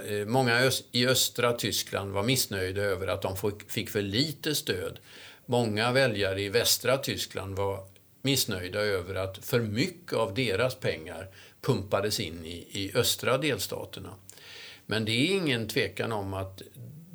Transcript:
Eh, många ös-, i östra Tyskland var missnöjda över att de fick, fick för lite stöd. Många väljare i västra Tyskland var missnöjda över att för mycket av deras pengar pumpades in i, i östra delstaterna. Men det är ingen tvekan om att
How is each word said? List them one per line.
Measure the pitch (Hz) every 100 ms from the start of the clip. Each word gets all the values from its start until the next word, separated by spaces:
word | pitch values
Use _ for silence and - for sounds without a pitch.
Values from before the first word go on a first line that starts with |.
| 107
Eh, | 104 104
många | 127 123 117
ös-, | 131 - -
i | 120 123
östra | 127 - - 120
Tyskland | 120 110 - - 104 98
var | 98
missnöjda | 110 131 - 98 92 98
över | 101 92 95
att | 92
de | 98 98
fick, | 107 101 -
fick | - 95
för | 107
lite | 101 101 156 143 - 143
stöd. | - 95 82 - - - - - -
Många | 120 113 104 120
väljare | 127 131 101 98 95
i | 101
västra | 110 117 - 117 135
Tyskland | 127 95 - - 95 98
var | 98 95 95 - - _
missnöjda | 131 139 - 95 90 101
över | 104 95 87 95
att | 95 - -
för | 123
mycket | 110 104 180 - -
av | 117 110
deras | 101 120 95 127 -
pengar | 110 80 80 82 95 - - -
pumpades | - 107 95 101 104 -
in | 87 85 82
i, | 85 -
i | 101 95 131
östra | 113 - 110 131
delstaterna. | 151 107 - - 104 - 90 - - - - - - - -
Men | 107 110
det |
är | 117 160 196
ingen | 160 117 110
tvekan | 139 98 - 113
om | 110 98
att | 95 95 - - - 120 151 -